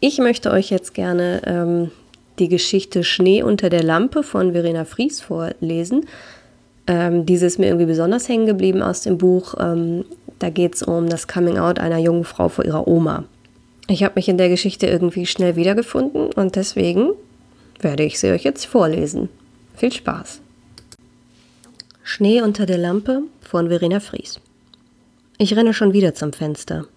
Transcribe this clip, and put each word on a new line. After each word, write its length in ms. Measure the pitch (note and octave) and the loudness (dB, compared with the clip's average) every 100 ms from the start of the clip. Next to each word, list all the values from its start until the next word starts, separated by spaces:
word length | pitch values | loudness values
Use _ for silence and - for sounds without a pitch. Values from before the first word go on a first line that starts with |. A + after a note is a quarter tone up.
Ich 180 | C#4 C#4+ | 0 2
möchte 340 | B3 A#3 - | 0 2 2
euch 180 | G3 F#3+ | 0 0
jetzt 240 | F#3+ - | -4 -6
gerne, 480 | - F3+ F3 F3 F3+ | -8 -4 -2 -2 -2
ähm, 460 | - F3 E3+ E3+ E3+ - _ - _ - | -4 -2 0 0 -2 -8 _ -20 _ -2
die 100 | E3+ | 0
Geschichte 540 | F3 - G3+ F#3+ F#3+ | 0 0 -2 -2 -2
Schnee 400 | F3 - F#3 G3+ | -2 2 4 4
unter 260 | - G#3 F#3 | 2 0 2
der 140 | E3+ | 2
Lampe 400 | E3 E3 B3 D#4 | 2 2 0 -2
von 300 | D4 G3+ F#3 | -4 0 0
Verena 320 | F3 E3+ E3 | 0 -2 -2
Fries 360 | D#3+ - B3+ - | -6 -4 -4 -4
vorlesen. 880 | - E3 E3 - E3 E3 E3+ B3+ D#4+ - - - _ _ _ _ - | -8 -6 -6 -6 -4 -4 -2 -2 -2 -10 -20 -20 _ _ _ _ -2
Ähm, 380 | F3 E3+ E3+ E3 | 0 2 0 2
diese 200 | F3+ F3+ | 2 2
ist 120 | F3+ | 2
mir 80 | F#3+ | 2
irgendwie 200 | E3+ E3+ | 4 2
besonders 420 | D#3+ E3 A#3 A#3+ | 2 2 0 0
hängen 180 | A#3 A3 | 0 2
geblieben 340 | G3 F#3+ F#3+ | 2 2 2
aus 200 | G3 F3+ | 0 -4
dem 180 | - F3 | -2 2
Buch. 380 | F3+ F3+ F3+ - | 4 2 0 -4
Ähm, 460 | E3+ E3+ E3+ E3+ F#3+ - - - | -2 0 -2 -4 -6 -14 -20 -6
da 120 | F3+ | -4
geht's 340 | D#3 F3 - | 0 0 0
um 240 | - E3+ E3+ | -2 0 0
das 180 | E3 - | -2 -4
Coming-out 540 | - F3 B2+ E3+ F3 | 0 0 2 0 0
einer 180 | E3 E3 | 0 0
jungen 240 | E3 E3+ | 2 0
Frau 260 | E3+ - F3 | -2 -2 -2
vor 160 | - | 0
ihrer 220 | - D#3 - | -2 -2 2
Oma. 380 | E3+ D#3+ D3+ C#3+ _ _ _ _ _ - | 2 2 -2 -8 _ _ _ _ _ -4
Ich 160 | F#3+ | 0
habe 100 | G3 | 0
mich 140 | - F#3 | 0 0
in 100 | F3+ | 2
der 100 | F3+ | 4
Geschichte 380 | F3+ G3+ - G3 | 2 0 -2 0
irgendwie 400 | F3 F3 F3 F3+ | 2 0 -2 -6
schnell 300 | - F3+ E3+ | 0 0 2
wiedergefunden 680 | E3+ G3+ A#3 C4 C4+ C#4+ - | 0 0 -2 -2 -2 -2 -4
und 280 | - F#3+ | 0 0
deswegen 560 | F#3+ G3+ - F3 F3 C4 G4+ - _ _ _ - _ | 0 -4 -2 0 2 0 -2 -8 _ _ _ -20 _
werde 240 | E3 C#3+ | -4 0
ich 160 | D#3 - | -2 0
sie 100 | F#3+ | 0
euch 140 | F3 | 0
jetzt 220 | C#4 C#4+ - | 0 -4 -2
vorlesen. 640 | B3+ E3 D#3+ D3+ D#3+ F#3+ - _ _ _ | 2 2 0 -2 -4 -6 -8 _ _ _
Viel 160 | - B3 | -4 -4
Spaß! 500 | B3 - - - - - _ _ - - - _ _ _ _ _ _ - _ - _ | -2 -6 -8 -10 -20 -20 _ _ -20 -20 -20 _ _ _ _ _ _ -20 _ -20 _
Schnee 360 | - - G3+ A#3 | -12 0 4 4
unter 260 | A3+ G#3 G3 | 2 0 0
der 120 | F3+ | 0
Lampe 440 | F3 F#3+ G#3+ C4 D#4 - | 0 -2 -2 -4 -4 -12
von 280 | - F3 E3+ | -6 -2 0
Verena 300 | F3 E3+ G3 | 0 0 -2
Fries. 400 | G3+ - - - _ _ _ _ _ _ _ _ _ _ | -4 -14 -14 -16 _ _ _ _ _ _ _ _ _ _
Ich 180 | G3+ G#3 | 0 4
renne 180 | A3+ | 2
schon 180 | A3 G#3 | 4 2
wieder 220 | G3 F#3+ | 4 2
zum 180 | - D3+ | 0 -6
Fenster 520 | C#3 D#3 D3+ - D#3+ - | -6 -6 -8 -8 -8 -8